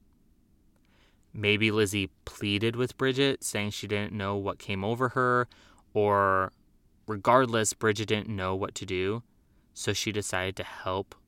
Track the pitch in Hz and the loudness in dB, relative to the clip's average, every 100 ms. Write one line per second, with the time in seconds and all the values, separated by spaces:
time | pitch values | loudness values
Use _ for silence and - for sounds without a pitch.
0 | _ _ _ _ _ _ _ _ _ _ | _ _ _ _ _ _ _ _ _ _
1 | _ _ _ 107 104 104 110 107 101 104 | _ _ _ -2 2 4 4 4 2 2
2 | 95 - - - 104 101 113 117 123 - | -2 -6 -20 -6 -2 0 0 0 -4 -2
3 | 135 131 139 - - 107 104 - 101 104 | -2 2 0 0 -4 -4 -4 -6 -4 -4
4 | 104 104 98 101 98 - - 98 101 120 | -4 -4 -4 -2 -4 -6 -6 -4 -2 -2
5 | 127 131 127 123 123 - - - _ 107 | -2 0 2 2 0 -8 -20 -20 _ 2
6 | 104 101 98 95 92 - _ _ _ _ | 4 4 4 2 0 -6 _ _ _ _
7 | - 104 120 123 127 113 107 - 110 104 | -10 -2 6 6 6 2 0 2 0 2
8 | 104 107 107 101 92 95 101 - 95 92 | 0 -2 -2 -4 -2 -2 -4 -6 -6 -2
9 | 95 113 - _ _ _ _ - - 101 | -2 -4 -8 _ _ _ _ -8 -4 -4
10 | 113 104 - 92 92 98 - - 95 95 | -4 -4 -4 -2 -2 -6 -10 -10 -4 -4
11 | - - | -6 -12